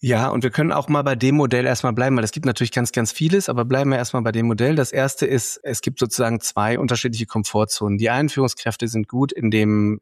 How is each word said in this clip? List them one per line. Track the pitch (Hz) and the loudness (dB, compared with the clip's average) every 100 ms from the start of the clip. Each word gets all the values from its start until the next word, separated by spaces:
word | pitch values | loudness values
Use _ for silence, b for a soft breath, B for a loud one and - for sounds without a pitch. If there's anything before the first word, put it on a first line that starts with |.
Ja, | 127 113 131 | 0 0 0
und | 123 | 0
wir | 123 | 0
können | 151 160 | 0 0
auch | 147 135 | 0 0
mal | 147 | 0
bei | 139 | 0
dem | 123 131 147 | 0 2 2
Modell | 131 123 127 | 2 2 0
erstmal | 123 131 | 0 0
bleiben, | 113 131 127 | 0 2 2
weil | |
es | 110 | 0
gibt | - 139 | -2 -2
natürlich | 113 120 | 0 -2
ganz, | - 120 | 0 -2
ganz | - 113 | 0 -2
vieles, | - 160 196 - | 0 2 2 0
aber | 123 | -2
bleiben | 120 127 143 | 0 2 2
wir | 131 | 0
erstmal | 120 127 | 0 -2
bei | 113 | 0
dem | 113 117 | 0 0
Modell. | 110 123 | 2 2
Das | 156 127 | 2 0
erste | - 135 - - | 0 0 0 0
ist, | 131 - - | 0 -2 -8
es | 143 113 | -8 -6
gibt | - 135 | -4 -2
sozusagen | 113 - 117 113 | -2 0 0 -2
zwei | - - 104 120 | -2 -2 0 0
unterschiedliche | 127 123 127 113 113 | 0 0 -2 -4 -4
Komfortzonen. | 113 104 107 104 - 104 101 | -4 -2 0 0 0 -2 0
Die | 113 | 0
einen | 123 151 | 2 0
Führungskräfte | 139 131 - 117 - 113 | 0 0 -2 -6 -4 -4
sind | 113 104 | -2 -2
gut, | 123 135 | -2 -2
in | - 113 | 0 0
dem | 110 107 104 104 107 | 2 4 2 2 -2